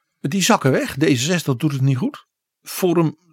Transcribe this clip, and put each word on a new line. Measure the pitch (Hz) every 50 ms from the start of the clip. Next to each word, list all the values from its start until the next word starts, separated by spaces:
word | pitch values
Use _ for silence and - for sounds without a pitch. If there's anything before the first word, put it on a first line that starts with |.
| _ _ _ _
die | - 143 165 196
zakken | 175 - 220 180 - 135
weg. | 135 214 294 220 -
D | 135
zesenzestig | 151 - 147 117 123 165 185 170 - - 131
doet | 117 - 151
het | 139 131
niet | 131 139 135
goed. | 127 185 277 - - - _ _ _ _ _ _ _
Forum | _ - - - 196 180 165 175 165 151 151 - _ _